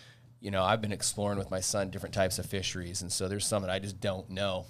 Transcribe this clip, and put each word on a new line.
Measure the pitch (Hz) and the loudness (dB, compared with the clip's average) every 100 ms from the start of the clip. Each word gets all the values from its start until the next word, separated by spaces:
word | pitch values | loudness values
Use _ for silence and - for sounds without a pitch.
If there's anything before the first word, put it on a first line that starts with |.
| - - - - | -20 -20 -20 -10
You | 101 | -2
know, | 95 | 4
I've | 92 113 | 4 4
been | 104 | 2
exploring | 95 - - 101 98 | 0 -2 0 0 0
with | - | 0
my | 92 | -2
son | - 104 95 | 0 0 0
different | 95 90 | -2 -2
types | 101 92 - | 2 2 2
of | |
fisheries, | - 98 92 92 87 92 | -2 -2 -2 -4 -4 -4
and | 90 | -2
so | - 95 | -2 0
there's | 101 - | 0 2
some | 104 | 2
that | 92 | 2
I | 95 | 0
just | 98 95 | -2 -2
don't | 101 95 - | -2 -2 -4
know. | 92 98 92 | -2 0 0